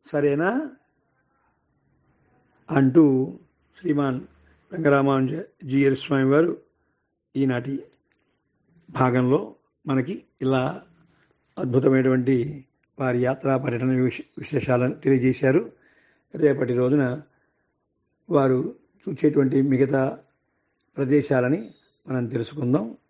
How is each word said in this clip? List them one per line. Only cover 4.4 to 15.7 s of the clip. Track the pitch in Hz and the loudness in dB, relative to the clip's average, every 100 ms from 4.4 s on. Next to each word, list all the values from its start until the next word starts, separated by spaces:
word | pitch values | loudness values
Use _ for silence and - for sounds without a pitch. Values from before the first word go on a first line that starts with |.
| _ _ _ | _ _ _
రంగరామానుజ | - 151 139 139 135 131 156 202 _ 143 | -2 2 2 2 0 -2 -4 -12 _ -4
జీఎల్ | 135 139 135 | 2 2 0
స్వామి | - 139 131 | -2 0 2
వారు | 143 170 - _ _ _ _ _ _ _ 135 | 2 2 -4 _ _ _ _ _ _ _ -2
ఈనాటి | 135 123 127 135 - _ _ _ _ _ _ _ _ _ _ | -2 -2 -4 -10 -12 _ _ _ _ _ _ _ _ _ _
భాగంలో | - 127 123 127 147 127 - _ _ - | -2 2 2 2 0 -2 -16 _ _ -4
మనకి | 135 131 214 _ _ | -2 -2 -10 _ _
ఇలా | 127 131 131 185 - _ _ _ _ _ _ - | -2 0 -2 -6 -18 _ _ _ _ _ _ -8
అద్భుతమైనటువంటి | 131 127 135 131 131 131 123 131 135 147 - _ _ - | -2 0 2 2 2 0 2 0 -2 -8 -18 _ _ -6
వారి | 131 123 | -4 0
యాత్రా | 123 135 139 131 | -2 -2 -2 -2
పర్యటన | 127 117 131 127 | -2 -2 -2 0
విశ-, | 127 - - - | 0 -4 -16 -16
విశేషాలను | - 139 120 123 127 | -6 -6 0 0 0
తెలియజేశారు. | - - 135 131 127 135 147 233 | -2 0 2 2 2 2 2 -2